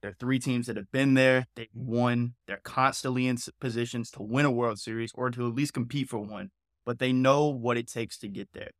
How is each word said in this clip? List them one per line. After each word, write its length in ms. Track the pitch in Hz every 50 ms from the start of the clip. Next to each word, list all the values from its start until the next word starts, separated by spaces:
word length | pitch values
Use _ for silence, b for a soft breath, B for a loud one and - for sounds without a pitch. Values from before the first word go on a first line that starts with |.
They're 140 | - 101 95 _
three 200 | - 123 131 131
teams 280 | 127 139 127 123 120
that 100 | 120 110
have 140 | 104 101 _
been 220 | - 131 135 139 135
there. 340 | 131 131 131 131 127 127 _ _
They've 120 | - 117 110 _
won. 600 | 117 127 120 113 120 120 123 120 120 120 120 120 _ _
They're 140 | - 101 - _
constantly 640 | - - - 131 135 131 - - 135 127 127 127
in 80 | 127 127
s-, 140 | 117 - - - _
positions 520 | - 131 113 117 120 117 - 120 113 -
to 120 | - - 101
win 220 | 107 117 135 147
a 60 | 143
World 280 | 123 117 120 117 107 98
Series 320 | - - 113 113 113 113 -
or 160 | - 123 127
to 180 | 120 120 120
at 80 | 120 117
least 180 | 127 147 147 -
compete 360 | 135 120 120 135 143 131 -
for 100 | - 110
one. 320 | 104 101 107 101 101 98 _ _ _ _ _ _ _
But 140 | - 123 -
they 120 | 131 127
know 360 | 127 127 127 131 139 143 151
what 300 | 151 143 127 113 123 120
it 100 | 117 120
takes 300 | - - 117 117 104 - -
to 80 | -
get 220 | 104 98 95 98 _ _
there. 180 | - 107 - -